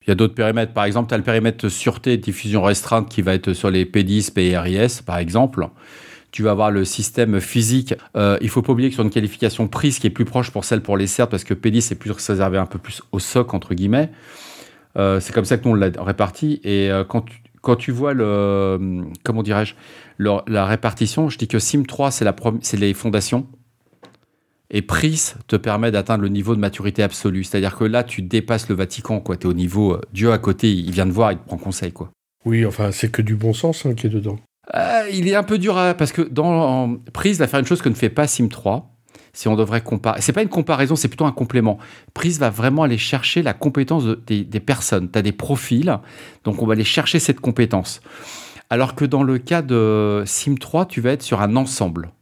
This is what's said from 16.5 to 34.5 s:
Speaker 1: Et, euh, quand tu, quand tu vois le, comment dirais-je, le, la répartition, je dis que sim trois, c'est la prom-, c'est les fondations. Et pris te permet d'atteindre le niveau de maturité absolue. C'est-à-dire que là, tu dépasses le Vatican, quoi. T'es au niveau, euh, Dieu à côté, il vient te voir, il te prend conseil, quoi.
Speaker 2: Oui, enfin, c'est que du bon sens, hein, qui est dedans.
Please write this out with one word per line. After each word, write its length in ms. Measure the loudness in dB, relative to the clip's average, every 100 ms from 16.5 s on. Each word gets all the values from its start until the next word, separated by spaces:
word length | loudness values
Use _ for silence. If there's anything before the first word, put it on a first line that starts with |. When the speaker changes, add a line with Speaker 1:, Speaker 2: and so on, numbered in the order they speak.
| -2 0
Speaker 1:
Et, 260 | 0 2
euh, 140 | 0 0
quand 160 | -4
tu, 200 | -4 -16 _ _
quand 160 | 0 0
tu 160 | 0
vois 200 | -2 0
le, 920 | 0 2 2 2 2 2 0 -2 -4 -8 -10
comment 180 | -4 -2
dirais-je, 340 | 0 0 0 -6 -20 -20 -20 -2
le, 140 | 0 0 0
la 180 | 0 2
répartition, 640 | 2 0 -2 -2 0 -2
je 80 | -2
dis 100 | -2
que 120 | -2
sim 240 | 0 0
trois, 280 | 0 -2 -2
c'est 140 | 0 -2
la 80 |
prom-, 260 | 0 -2 -2
c'est 140 | -4 0
les 180 | 0
fondations. 540 | 0 0 0 0 -2 -2 -14 _ _ _ _ -20 _ _ _ _ _ _ -4
Et 60 |
pris 520 | 0 0 0 0 -4 -8 -2
te 100 | -2
permet 360 | 0 0 2
d'atteindre 320 | 0 0 0
le 60 | 0
niveau 260 | 0 0 0
de 40 |
maturité 440 | 0 -2 -4 0
absolue. 400 | -2 0 -2 -2
C'est-à-dire 340 | -2 -2 -2 0
que 60 |
là, 200 | 0 0
tu 200 | -2 -6
dépasses 460 | -2 -2 0 -4 0
le 60 | -2
Vatican, 440 | -2 -6 -4 -4
quoi. 180 | -4 -2
T'es 80 | 0
au 80 |
niveau, 380 | 0 0 2 2
euh, 100 | 0 -4
Dieu 180 | 0 2
à 80 | 2
côté, 340 | 2 2 2
il 160 | 2 -2
vient 160 | 0 0
te 60 |
voir, 200 | 2 2
il 60 | 0
te 80 | -6
prend 120 | -10
conseil, 340 | -8 -6 -8
quoi. 180 | -10 -16 _ _ _
Speaker 2:
Oui, 220 | -2 2 0
enfin, 260 | 0 -2
c'est 200 | 0 -2
que 100 | -2
du 140 | 0 0
bon 180 | 0
sens, 320 | 0 0 0 -2
hein, 80 |
qui 140 | -2 0
est 20 |
dedans. 300 | -2 -4 -8 _